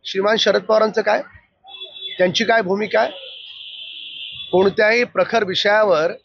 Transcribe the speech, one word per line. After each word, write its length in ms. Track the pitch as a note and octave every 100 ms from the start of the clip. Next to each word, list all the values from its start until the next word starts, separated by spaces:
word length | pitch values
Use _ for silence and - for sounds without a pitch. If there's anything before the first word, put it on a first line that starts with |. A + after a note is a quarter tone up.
श्रीमान 320 | - F#3+ G3+ A3
शरद 260 | G#3+ G3+
पवारांचं 400 | F#3 G#3+ G#3+ A3
काय? 200 | G#3+ A3+ - - _ _ - - - - - -
त्यांची 260 | F3+ E3+
काय 180 | A3 A3+
भूमिका 380 | F#3 G3 G#3 A3
आहे? 100 | B3 - - - - - - - - - - - - - -
कोणत्याही 520 | F3+ G3 G3 G#3+ A#3
प्रखर 400 | A#3+ - C4+ A3+
विषयावर 680 | G3+ F3+ G3+ G#3+ G#3+ D#3+ E3 A3